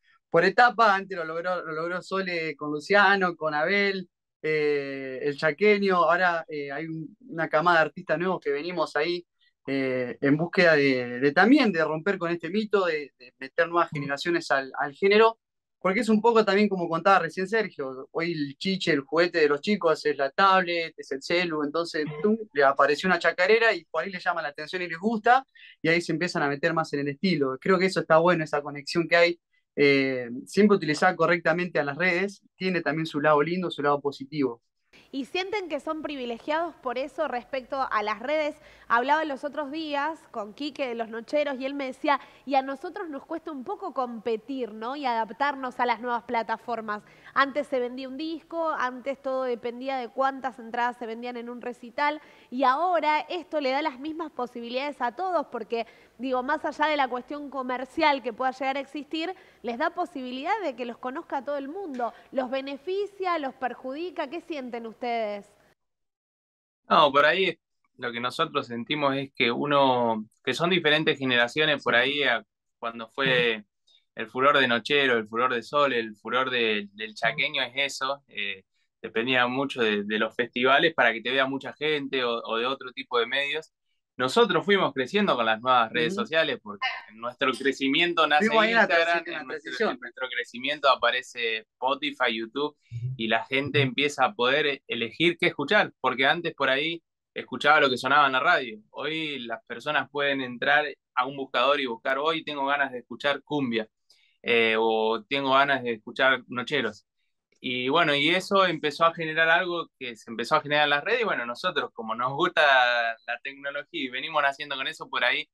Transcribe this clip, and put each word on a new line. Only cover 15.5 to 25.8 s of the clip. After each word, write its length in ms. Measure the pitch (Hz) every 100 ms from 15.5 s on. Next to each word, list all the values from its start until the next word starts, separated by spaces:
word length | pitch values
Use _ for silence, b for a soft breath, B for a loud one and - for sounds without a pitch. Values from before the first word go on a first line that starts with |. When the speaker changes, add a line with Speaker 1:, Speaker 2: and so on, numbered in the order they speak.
| _ _ _
Speaker 1:
porque 200 | 180 190
es 80 | 220
un 140 | 220
poco 240 | 226 220 202
también 240 | 190 208
como 180 | 185 170
contaba 320 | 165 185 190
recién 280 | 165 185 185
Sergio, 580 | 220 196 - 135 131 -
hoy 200 | - 170
el 240 | 160 143 135
chiche, 360 | 190 190 170
el 80 | 151
juguete 380 | 139 160 180 170
de 100 | 147
los 100 | 143
chicos 460 | 202 208 165 156 151
es 100 | 139
la 140 | 139
tablet, 640 | - 196 190 175 170 165 -
es 160 | -
el 100 | 135
celu, 420 | - 175 180 156
entonces, 420 | 147 165 170 165 151 147
tum, 140 | 208 226 214
le 100 | 139
apareció 440 | 170 160 - 147 190
una 120 | 175
chacarera 540 | 170 165 185 226 226
y 100 | 180 160
por 180 | 160
ahí 80 | 180
le 80 | 180
llama 220 | 185 170
la 80 | 151
atención 320 | 143 156 185
y 60 | 175
les 100 | 165
gusta, 480 | 202 233 233 254 262 B B B